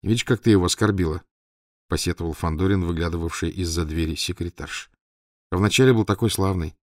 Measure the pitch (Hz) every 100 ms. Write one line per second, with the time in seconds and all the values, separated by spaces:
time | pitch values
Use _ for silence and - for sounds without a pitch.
0 | 101 117 - 123 117 101 87 - 107 98
1 | 82 80 _ _ _ _ _ _ _ -
2 | - 82 82 80 85 78 95 98 85 82
3 | 85 85 82 - 82 - 87 82 80 82
4 | 80 76 - 92 87 - - - - _
5 | _ _ _ _ _ 92 101 - 131 120
6 | 104 98 113 - 95 92 78 -